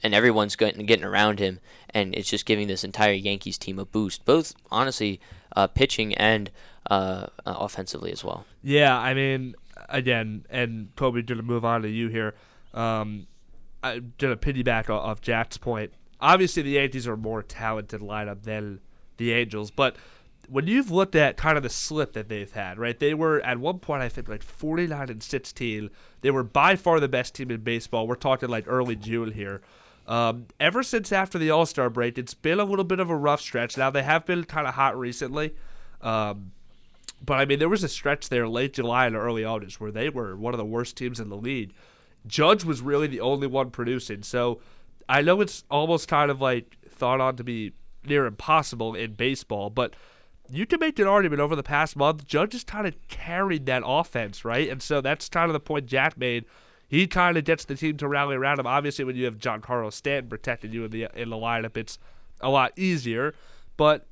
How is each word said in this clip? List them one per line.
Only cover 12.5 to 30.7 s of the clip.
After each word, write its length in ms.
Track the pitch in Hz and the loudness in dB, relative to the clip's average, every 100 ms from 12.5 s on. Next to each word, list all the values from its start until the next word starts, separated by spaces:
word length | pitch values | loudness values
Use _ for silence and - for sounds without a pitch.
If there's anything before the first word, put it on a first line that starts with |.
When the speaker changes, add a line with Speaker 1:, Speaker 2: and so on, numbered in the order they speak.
| - - | -20 -12
Speaker 2:
Um, 540 | 117 113 110 107 104 - - - - - - 131 | -4 -2 -2 -4 -8 -14 -20 -20 -20 -18 -8 -6
I'm 280 | 120 120 - | -6 -10 -2
gonna 200 | 135 113 | -2 0
piggyback 520 | 147 131 123 113 110 | -2 0 0 0 0
o-, 60 | 107 | -2
off 240 | 104 104 | -2 -4
Jack's 380 | - 113 117 - | -2 0 -2 -6
point. 340 | 123 110 107 - - - | -4 -4 -6 -12 -20 0
Obviously, 420 | 147 190 180 - | 6 6 6 0
the 60 | 139 | 0
Yankees 340 | 139 139 131 120 | 2 2 -2 -6
are 80 | |
a 40 | 110 | -6
more 260 | 110 113 | -6 -6
talented 560 | - - 113 110 98 107 | -8 -8 -6 -6 -8 -10
lineup 440 | 104 107 104 101 | -8 -6 -6 -8
than 360 | 110 107 104 98 - - - - | -8 -6 -6 -10 -16 -20 -20 -4
the 160 | 117 | 0
Angels, 380 | 117 113 107 104 | 2 0 -4 -6
but 260 | - 127 - - - - _ - | 0 0 0 -20 -20 -20 _ -4
when 200 | 135 160 | -2 2
you've 220 | 254 240 | 2 4
looked 260 | 175 190 156 | 2 4 6
at 200 | 143 - | 4 4
kind 220 | 160 151 | 2 2
of 60 | |
the 60 | 127 | 2
slip 440 | - - 151 139 | -6 -4 -2 -2
that 160 | 110 107 | -4 -8
they've 220 | 107 98 | -8 -8
had, 240 | 107 95 98 | -8 -8 -4
right? 200 | 117 120 | -4 2
They 160 | 147 | 0
were 280 | 156 160 151 | 2 2 2
at 180 | 127 120 | 0 -2
one 200 | 147 180 | -4 -4
point, 220 | - 143 | -4 -2
I 60 | 120 | -2
think, 220 | - 113 | -4 -8
like, 120 | 107 | -8
forty-nine 680 | - - 156 165 175 143 127 | -10 -8 -4 -2 -2 -4 -8
and 120 | 110 | -10
sixteen. 680 | - 135 - - 120 107 104 - - - | -6 -6 -6 -6 -4 -4 -8 -12 -20 0
They 100 | 139 | 2
were 120 | 135 | 2
by 340 | 117 139 165 190 | 2 4 6 6
far 240 | 175 160 | 4 4
the 80 | 139 | 4
best 260 | 127 123 - | 0 -4 -8
team 160 | 127 | -8
in 80 | 113 | -6
baseball. 480 | 113 117 - 113 113 | -2 -4 -2 -2 -2
We're 80 | 123 | -2
talking, 320 | 139 131 123 | 2 0 0
like, 180 | 113 - | -4 0
early 280 | 127 123 107 | 0 0 -4
June 380 | 107 117 113 | -4 -4 -4
here. 280 | 107 98 98 - - - _ - | -6 -8 -10 -14 -20 -20 _ -4
Um, 400 | 117 117 120 113 - | 0 0 -2 -10 0
ever 200 | 156 | 2